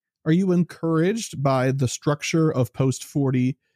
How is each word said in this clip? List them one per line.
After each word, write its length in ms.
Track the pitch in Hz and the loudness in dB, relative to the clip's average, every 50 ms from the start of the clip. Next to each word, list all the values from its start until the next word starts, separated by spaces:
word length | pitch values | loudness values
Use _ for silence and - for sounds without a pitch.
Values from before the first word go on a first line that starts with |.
| _ _ _ _ - | _ _ _ _ -2
are 60 | 156 | 0
you 220 | 165 175 196 190 180 | 2 2 2 2 2
encouraged 880 | 175 180 - - - - 165 165 160 165 185 208 233 208 - - 135 135 | 2 0 0 -4 -6 -4 0 0 2 2 0 0 -2 -6 -10 -8 -4 -2
by 300 | 139 135 131 127 135 131 | 0 2 2 2 0 0
the 160 | 135 139 120 | 0 -2 -2
structure 600 | - - - 156 147 147 - - - 165 160 156 | -4 -4 -2 -2 -2 -2 -2 -2 0 0 2 2
of 240 | - - 127 - - | 2 0 -2 -2 -2
post 300 | - 135 135 123 - - | -2 0 0 -2 -2 -6
forty 540 | - - 151 139 131 127 127 123 127 127 - _ _ _ | -8 -4 -2 0 0 0 0 0 0 -2 -4 _ _ _